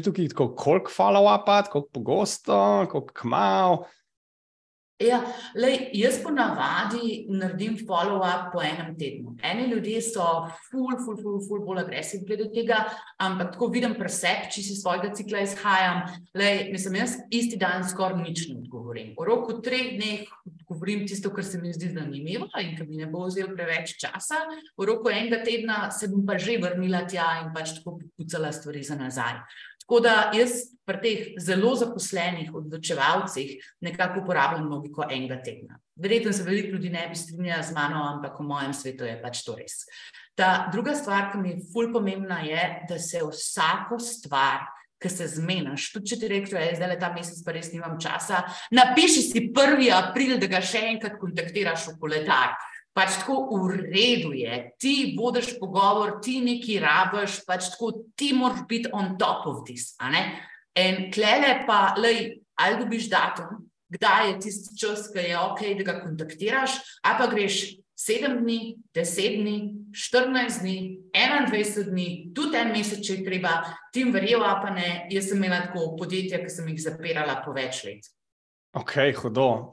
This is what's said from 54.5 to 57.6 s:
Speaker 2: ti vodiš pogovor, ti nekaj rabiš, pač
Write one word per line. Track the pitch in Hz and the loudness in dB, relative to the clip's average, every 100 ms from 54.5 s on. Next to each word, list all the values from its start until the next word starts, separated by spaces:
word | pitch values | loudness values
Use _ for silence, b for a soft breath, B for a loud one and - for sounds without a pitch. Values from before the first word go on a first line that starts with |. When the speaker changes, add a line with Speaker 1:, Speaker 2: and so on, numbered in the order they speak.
| 120 - - | -4 -8 -4
Speaker 2:
ti | 262 285 247 185 | 0 2 0 0
vodiš | 240 240 - - | 0 0 -2 -6
pogovor, | 190 185 196 214 208 - | -2 4 4 4 2 -2
ti | 247 262 | -4 0
nekaj | 247 240 220 202 | 0 0 0 2
rabiš, | 156 160 180 202 196 - - | 4 4 4 2 -2 -4 -2
pač | 180 | -2